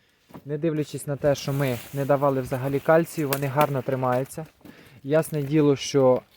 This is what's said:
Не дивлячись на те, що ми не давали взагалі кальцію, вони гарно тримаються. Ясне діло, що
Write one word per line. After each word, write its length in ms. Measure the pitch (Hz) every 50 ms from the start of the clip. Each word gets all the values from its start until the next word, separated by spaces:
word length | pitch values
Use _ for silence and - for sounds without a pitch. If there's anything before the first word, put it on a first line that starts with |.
| _ _ _ _ _ _ - - -
Не 120 | 139 151 147
дивлячись 500 | 151 165 151 151 143 - - 135 - 147
на 80 | 143
те, 200 | 127 - 147 139
що 180 | - - 147 139
ми 240 | 139 143 131 123 110 - - -
не 120 | 139 139
давали 360 | 131 143 139 143 143 139 131
взагалі 380 | 127 123 139 123 127 139 139 139
кальцію, 500 | - - 160 165 170 - - 165 151 135
вони 180 | 139 139 143 139
гарно 340 | 123 147 151 143 143 127
тримаються. 640 | - - 131 127 131 127 123 127 135 - - 165 156 - _ _ - - - - - - - - -
Ясне 400 | 135 147 160 160 - 156 151 139
діло, 320 | 135 151 156 147 147 139
що 460 | 131 - - - 143 131 127 127 120 - _ _